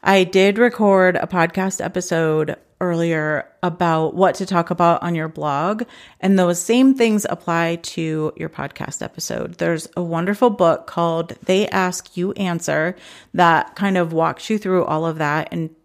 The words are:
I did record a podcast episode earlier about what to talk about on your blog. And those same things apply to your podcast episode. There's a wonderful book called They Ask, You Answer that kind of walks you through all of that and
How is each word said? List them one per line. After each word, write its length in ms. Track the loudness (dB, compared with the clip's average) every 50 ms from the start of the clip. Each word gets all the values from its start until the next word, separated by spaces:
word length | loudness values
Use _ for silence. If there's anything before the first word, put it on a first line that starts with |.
| 2
I 200 | 4 4 4 4
did 340 | 4 4 4 4 4 4
record 580 | 4 2 2 2 2 2 4 4 6 4 4 2
a 120 | 0 -4
podcast 560 | -2 0 0 0 0 0 -2 -4 -2 -4 -6 -8
episode 720 | -6 -6 -6 -4 -2 -2 0 0 0 0 0 -2 -2 -6 -10 _ _ _ _
earlier 640 | -4 -2 0 0 0 0 0 -2 -2 -2 -4 -4 -6 -8 _ _
about 540 | -6 -6 -2 0 0 2 2 2 0 0 2
what 200 | 2 2 2 2
to 100 | 0 -4
talk 260 | -2 0 -2 0 -2
about 300 | 0 2 4 4 4 2 0
on 120 | -2 -2
your 120 | -2 -4
blog. 560 | -6 -8 -6 -4 -2 -2 -2 -2 -2 -2 -4 -6 -10 -12 -20 -20 -20 _ _
And 180 | 0 2 4
those 220 | 4 4 2 2 -2
same 360 | 0 0 2 4 6 4 4
things 300 | 4 2 2 2 0 -2 -4
apply 480 | -8 -6 -4 -2 -2 0 0 -2 -4 -6 -8
to 500 | -10 -8 -6 -4 -4 -2 -2 -4 -4 -6
your 140 | -8 -12 -10
podcast 520 | -8 -8 -10 -10 -8 -10 -12 -10 -10 -10
episode. 540 | -10 -10 _ -10 -8 -8 -6 -8 -8 -10 -6 -4
There's 280 | -2 -2 -2 -2 -6 -8 _
a 60 | -6
wonderful 480 | -6 -4 -4 -4 -2 -2 0 2 2 2
book 380 | 4 4 2 2 2 2 -4
called 500 | -8 -4 -2 -2 0 0 -2 -4 -6 -12 _ -2
They 240 | 0 0 0 0 0
Ask, 480 | 0 -2 -2 -2 -4 -6 -12 -12 _
You 160 | -6 -4 -4 -4
Answer 600 | -4 -4 -4 -4 -4 -4 -2 -2 -2 -2 -2 -4 -8 -16 -20 -20 -20 -20 _ 0
that 420 | 4 4 6 4 4 0 -2 -6
kind 220 | -4 -2 0 0
of 140 | 0 0 0
walks 380 | 0 0 0 0 -2 -6 -6 -4
you 80 | -4
through 260 | -4 -2 0 0 0 2
all 200 | 0 -2 -2 -2
of 140 | -4 -4 -2
that 300 | -2 -2 -2 -2 -4 -4
and 180 | -6 -6 -6 -8 -10 _